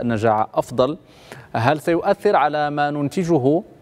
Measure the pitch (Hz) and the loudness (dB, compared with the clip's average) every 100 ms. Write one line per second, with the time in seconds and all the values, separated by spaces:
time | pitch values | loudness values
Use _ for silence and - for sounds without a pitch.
0 | 120 113 113 107 - - - 123 131 156 | -4 0 2 0 0 -4 -2 0 0 -2
1 | - - - - - - 120 151 175 170 | -14 -20 -20 -20 -10 -2 0 0 0 0
2 | 202 196 208 190 147 151 147 147 147 147 | 0 0 2 2 2 0 -2 -2 -2 -2
3 | 143 - 170 160 127 160 - - | -4 -2 0 2 2 0 -2 -16